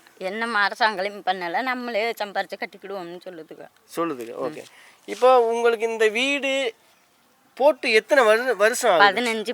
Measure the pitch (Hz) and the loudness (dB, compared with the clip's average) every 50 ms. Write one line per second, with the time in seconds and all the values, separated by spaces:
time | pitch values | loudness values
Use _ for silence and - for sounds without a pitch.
0 | _ _ _ - 190 185 202 220 233 233 226 202 202 196 214 - 247 214 214 180 | _ _ _ -12 -10 -8 -8 -6 -6 -4 -2 0 0 -2 0 0 0 0 0 -2
1 | 190 208 202 202 - 185 190 190 180 170 170 208 254 262 247 247 247 240 233 202 | -6 -8 -8 -6 -4 -4 -4 -4 -6 -6 -6 -4 -4 -4 -6 -6 -8 -6 -4 -4
2 | 220 233 220 - 214 202 180 196 196 - 196 - 247 190 - 190 - 190 196 196 | -4 -4 -4 -6 -10 -8 -6 -8 -8 -8 -10 -12 -12 -12 -12 -16 -14 -12 -12 -10
3 | 175 170 175 180 - 190 180 160 156 - 156 - - - _ _ _ _ - 160 | -10 -12 -14 -16 -16 -16 -18 -18 -18 -20 -20 -20 -20 -20 _ _ _ _ -6 -4
4 | 170 165 143 123 117 117 - - 135 151 156 - - - - - - - _ _ | -4 -4 -4 -6 -10 -10 -8 -8 -8 -8 -8 -10 -16 -20 -20 -20 -20 -20 _ _
5 | _ - 208 208 240 254 262 247 233 226 233 240 233 233 233 208 226 226 226 220 | _ -14 -4 0 4 4 6 6 4 2 2 2 2 2 2 2 0 -4 0 2
6 | 220 214 208 233 262 277 285 285 247 269 269 277 269 240 - _ _ _ _ _ | 2 2 2 0 -2 -2 -2 -2 -2 -2 -2 -2 -2 -4 -6 _ _ _ _ _
7 | _ _ _ _ _ _ _ _ _ _ _ - 254 294 285 - - 254 220 220 | _ _ _ _ _ _ _ _ _ _ _ 2 4 4 4 4 0 2 2 2
8 | 214 - 302 277 240 214 214 226 247 262 226 180 208 220 247 - 254 226 180 160 | 2 4 4 4 6 6 4 4 2 0 0 2 2 2 2 2 2 2 4 6
9 | 196 202 190 214 247 233 226 220 208 226 | 6 6 4 2 -2 -2 -4 -4 -4 -6